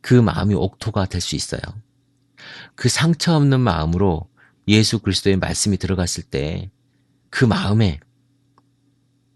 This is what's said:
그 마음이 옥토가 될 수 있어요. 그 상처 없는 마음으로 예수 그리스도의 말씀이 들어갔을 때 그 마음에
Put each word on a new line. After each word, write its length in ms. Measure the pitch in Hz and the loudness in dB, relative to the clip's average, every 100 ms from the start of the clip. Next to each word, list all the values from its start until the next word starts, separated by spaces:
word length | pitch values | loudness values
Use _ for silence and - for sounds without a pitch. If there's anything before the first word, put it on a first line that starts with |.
그 100 | - | 6
마음이 420 | 123 107 78 95 | 4 6 2 0
옥토가 520 | 92 92 - - 104 92 | 0 -2 -4 -6 -2 -2
될 160 | 87 | -4
수 140 | - 76 | -6 -6
있어요. 240 | - - - 98 _ _ _ _ _ _ - - - | -6 -8 -10 -14 _ _ _ _ _ _ -20 -20 -20
그 160 | - 123 | -4 -2
상처 440 | - 160 165 - | 0 0 0 0
없는 260 | 160 143 131 | 2 2 2
마음으로 680 | 120 85 80 87 98 80 - _ _ _ - | 2 0 0 0 0 0 -6 _ _ _ 2
예수 300 | 107 110 113 | 4 4 -2
그리스도의 380 | - 92 101 95 | -2 -2 0 0
말씀이 420 | 90 85 107 95 | -2 -2 -2 -2
들어갔을 460 | 85 95 87 - | -2 -2 -2 -6
때 460 | - 67 73 92 92 _ _ _ _ _ _ | -8 -6 -6 -6 -10 _ _ _ _ _ _
그 140 | - | 0
마음에 560 | 120 135 98 107 104 73 _ _ _ _ _ _ _ _ _ _ _ _ _ | 2 2 2 2 2 -2 _ _ _ _ _ _ _ _ _ _ _ _ _